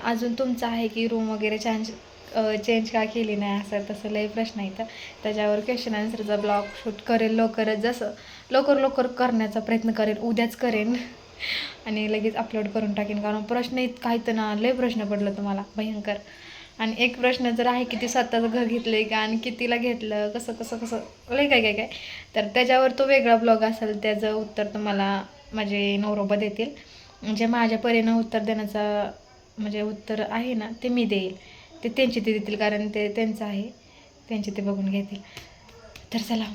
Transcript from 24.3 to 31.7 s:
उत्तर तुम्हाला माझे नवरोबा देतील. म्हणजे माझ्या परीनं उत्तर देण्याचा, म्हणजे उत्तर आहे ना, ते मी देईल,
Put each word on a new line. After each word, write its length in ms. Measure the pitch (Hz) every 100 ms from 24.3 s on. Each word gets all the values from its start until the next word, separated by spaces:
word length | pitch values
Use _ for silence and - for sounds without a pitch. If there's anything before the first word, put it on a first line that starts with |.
उत्तर 340 | 214 214 - 208
तुम्हाला 560 | 208 208 196 196 196 - - -
माझे 440 | 214 202 202 202 202
नवरोबा 400 | 208 208 196 202
देतील. 340 | 208 208 262 - - - - -
म्हणजे 240 | 214 214 226
माझ्या 320 | 233 226 226
परीनं 400 | 240 233 226 226
उत्तर 200 | 226 220
देण्याचा, 720 | 214 214 208 208 208 208 202 - - - - -
म्हणजे 220 | 208 208
उत्तर 420 | 214 208 - 214 -
आहे 240 | 226 247
ना, 160 | 226 214 226
ते 60 | 254
मी 160 | 247
देईल, 320 | 214 196 185 - - - -